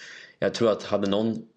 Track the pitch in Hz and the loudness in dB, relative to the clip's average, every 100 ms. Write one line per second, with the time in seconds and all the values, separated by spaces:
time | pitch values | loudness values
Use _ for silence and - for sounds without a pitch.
0 | - - - - 98 - 113 98 - 101 | -18 -20 -16 -2 -2 2 2 2 0 -2
1 | 101 101 113 110 - | 2 2 0 -2 -8